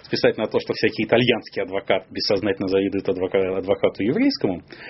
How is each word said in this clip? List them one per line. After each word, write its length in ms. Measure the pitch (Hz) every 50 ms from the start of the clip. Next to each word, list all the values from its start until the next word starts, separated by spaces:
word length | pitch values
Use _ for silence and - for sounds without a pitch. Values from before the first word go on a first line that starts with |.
| -
списать 340 | - - 110 - 123 - -
на 100 | 110 107
то, 120 | - 120
что 140 | - - 110
всякий 300 | - - 107 - - 107
итальянский 560 | - 113 117 127 120 117 104 - - - 107 98
адвокат 440 | 87 92 98 - - - - - -
бессознательно 560 | 92 98 - - 107 95 104 104 95 - 98 92
завидует 400 | 95 98 98 98 95 98 92 -
адвока-, 500 | 95 90 92 92 - 98 95 92 92 95
адвокату 460 | 92 95 101 - - - - - 98
еврейскому. 600 | 110 151 220 269 285 262 - - 101 90 - - - - - -